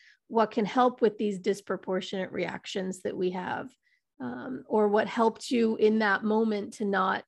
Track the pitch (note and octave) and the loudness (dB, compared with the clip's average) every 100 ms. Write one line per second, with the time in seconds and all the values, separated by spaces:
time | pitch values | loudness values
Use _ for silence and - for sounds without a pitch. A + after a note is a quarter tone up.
0 | - _ _ A3+ G#3+ - F#3+ B3+ B3 B3 | -20 _ _ 2 2 2 0 4 2 4
1 | A3+ G#3 G#3 F#3+ G3+ G3 - F#3 - F#3 | 0 2 -2 -2 -2 -4 -4 -8 -4 -4
2 | - F#3+ F#3 - E3+ F#3 - G3 F#3 F#3 | -4 -6 -6 -4 -6 -6 -8 -6 -6 -6
3 | - - F3+ F#3 F3+ - B3+ - _ _ | -6 -2 -2 -2 -6 -6 -8 -16 _ _
4 | _ _ B3 B3 A#3+ B3+ - G#3+ G#3 G#3 | _ _ -10 -8 -10 -10 -2 2 4 4
5 | G3+ A#3+ A3+ A3+ - A#3+ A3+ A3 G#3+ A3 | 2 2 0 0 -2 2 2 4 4 4
6 | G#3 G3 G#3 G#3+ A3 G#3 G#3+ - G3+ F#3+ | 2 2 2 2 2 0 -6 -6 -2 2
7 | F#3+ G3 | 2 -2